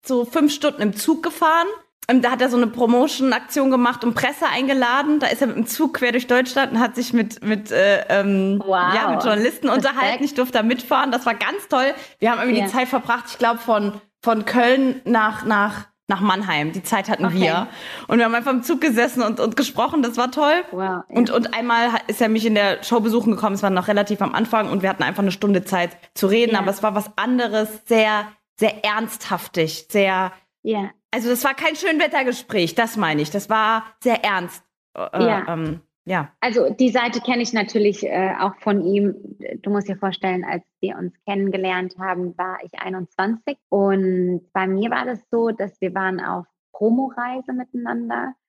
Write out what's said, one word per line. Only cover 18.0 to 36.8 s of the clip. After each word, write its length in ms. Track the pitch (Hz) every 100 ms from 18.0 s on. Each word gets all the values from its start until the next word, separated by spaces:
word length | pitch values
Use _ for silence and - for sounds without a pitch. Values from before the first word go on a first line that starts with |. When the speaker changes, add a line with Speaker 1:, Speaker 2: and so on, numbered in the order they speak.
| -
Speaker 1:
Und 100 | 233
wir 80 | 233
haben 80 |
einfach 180 | 233 247
im 100 | 262
Zug 200 | 247 311
gesessen 400 | 311 226 247 247
und, 180 | 220 220
und 160 | 226 226
gesprochen. 460 | 277 - 254 320
Das 160 | 233 233
war 120 | 254
toll. 340 | 285 294 339 359
Speaker 2:
Wow, 80 | 185
ja. 220 | 190 180 -
Speaker 1:
Und, 220 | 233 240
und 240 | 240 233
einmal 380 | 233 240 233 240
ha-, 60 | 233 -
ist 120 | 214
er 80 | 226
mich 160 | 220
in 100 | 220
der 280 | 208 202 -
Show 160 | - 240
besuchen 300 | 214 233 214
gekommen. 220 | 190 220
Es 80 | 196
war 80 | 196
noch 180 | 185 185
relativ 320 | 202 202 208
am 140 | 202
Anfang 340 | - 220 220 208
und 120 | 202
wir 80 | 190
hatten 120 | 196
einfach 200 | 240 220
eine 100 | 196
Stunde 320 | 180 208 190
Zeit 320 | 190 185 175 - -
zu 140 | - 190
reden. 260 | 226 233
Speaker 2:
Ja. 60 | 214
Speaker 1:
Aber 120 | 190
es 120 | 202
war 120 | 214
was 160 | 202 202 -
anderes, 640 | 220 247 233 214 214 214 -
sehr, 400 | 226 214 214 208 _ _ -
sehr 240 | 214 -
ernsthaftig, 1000 | 208 208 226 - - 180 - - 160 156 -
sehr 440 | 208 196 185 185 - _ _
Speaker 2:
Ja. 280 | 214 214 196 _ _
Speaker 1:
also 160 | 269 233
das 120 | 247
war 100 | 277
kein 200 | 269 320 311
Schönwettergespräch, 1000 | 349 311 - 302 262 240 - 214 165
das 220 | - 226 214
meine 260 | 165 151
ich. 80 | 151
Das 180 | 202 202
war 340 | 220 214 220 - _
sehr 240 | 254 226
ernst. 380 | - 190 180 - _ _ _ -
Äh, 280 | - - 233
Speaker 2:
Ja. 180 | 202 -
Speaker 1:
ähm, 320 | 165 160 165 _ _ -
ja. 240 | 185 147 _
Speaker 2:
Also 300 | 247 233 139
die 200 | -